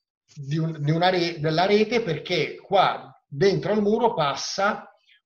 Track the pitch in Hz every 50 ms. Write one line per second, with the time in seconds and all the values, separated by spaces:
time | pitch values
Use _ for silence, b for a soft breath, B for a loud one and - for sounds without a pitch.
0 | _ _ _ _ _ _ - 147 139 135 151 165 160 165 160 147 143 147 160 165
1 | 180 185 185 175 170 170 165 151 147 160 156 165 185 202 208 214 214 208 240 226
2 | 226 170 156 - - - 180 160 135 120 - - - - 196 190 160 127 110 -
3 | - - - _ _ _ 143 139 190 196 180 156 - 175 214 214 208 202 214 240
4 | 247 226 226 180 151 139 131 - - - - - 196 208 226 - - - b b
5 | b b b b b